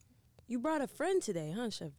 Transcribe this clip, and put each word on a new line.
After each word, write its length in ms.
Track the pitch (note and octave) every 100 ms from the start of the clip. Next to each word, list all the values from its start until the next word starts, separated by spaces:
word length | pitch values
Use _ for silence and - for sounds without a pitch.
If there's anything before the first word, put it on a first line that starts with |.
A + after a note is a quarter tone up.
| _ - _ - -
You 120 | A#3+
brought 200 | D4+ D#4
a 60 | B3+
friend 340 | - E4+ F#4+
today, 320 | - E3+ D3+
huh, 140 | G3 A#3+
Chef 220 | - D#3+